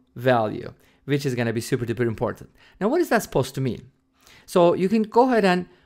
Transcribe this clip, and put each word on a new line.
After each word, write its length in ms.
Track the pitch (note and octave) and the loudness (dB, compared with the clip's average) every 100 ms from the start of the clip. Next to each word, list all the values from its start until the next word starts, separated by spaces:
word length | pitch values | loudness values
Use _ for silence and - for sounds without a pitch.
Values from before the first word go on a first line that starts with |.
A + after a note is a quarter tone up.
| _ | _
value, 580 | B2 B2+ A#2+ G#2+ G2+ - - _ _ | -4 2 2 0 -6 -12 -18 _ _
which 220 | - C#3+ C#3+ | -4 -4 -2
is 80 | |
gonna 180 | B2 A#2 | -2 -2
be 80 | A2+ | -4
super 240 | - B2+ | -4 -4
duper 220 | A2+ A2+ A#2+ | -4 -4 -4
important. 440 | G#2 A2+ - - _ _ - | -2 -6 -6 -16 _ _ -6
Now, 80 | G#3 | -2
what 120 | E4+ | 0
is 80 | D#4+ | 2
that 160 | A#3 | 0
supposed 300 | - D#3 B2+ C3+ | 0 -2 -2 -4
to 40 | |
mean? 300 | C3 - - _ _ _ _ - - | -6 -6 -12 _ _ _ _ -20 -2
So 280 | F#3 F3 | 4 4
you 140 | E3 F#3+ | 4 0
can 140 | A3+ | 0
go 260 | G#3+ A#3 C4 | 2 2 4
ahead 160 | A3+ | 4
and 220 | G3 F3+ F3 _ | 2 2 -2 _